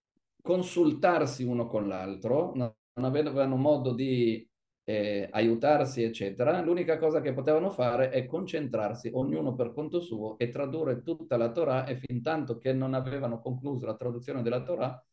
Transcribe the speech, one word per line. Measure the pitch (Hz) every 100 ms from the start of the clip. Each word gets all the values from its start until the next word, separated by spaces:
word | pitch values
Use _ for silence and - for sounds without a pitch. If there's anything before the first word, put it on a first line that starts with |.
| _ _ _ _
consultarsi | - 185 180 175 151 - 180 165 131 -
uno | 123 120
con | 113 107 101
l'altro, | 92 95 95 113 143 180
non, | 131 117 - _
non | 123
avevano | 131 147 147 135 135
modo | 131 147 139 127
di, | 120 135 127 113 113 - _ _ _
eh, | - 107 104 101 95
aiutarsi, | 110 113 113 147 147 127 123
eccetera. | 113 - 98 98 135 180
L'unica | 165 175 165 160
cosa | 160 156
che | 139
potevano | 123 139 156 190
fare | 160 123 123 131
è | 131 127
concentrarsi, | 165 - 160 131 110 104 117 117
ognuno | 131 143 160 143
per | 120 117
conto | 135 151 175
suo, | 175 107 107 -
e | 123
tradurre | 135 143 160 143 117
tutta | 165 160 - 120
la | 117
Torah, | 170 147 131
e | 131
fin | 131 - 123
tanto | 151 160 123 113
che | 131
non | 131 135
avevano | 131 131 139 120 117
concluso | 131 127 143 127 110
la |
traduzione | 107 123 120 139 135
della | 117 123
Torah, | 175 175 127 - _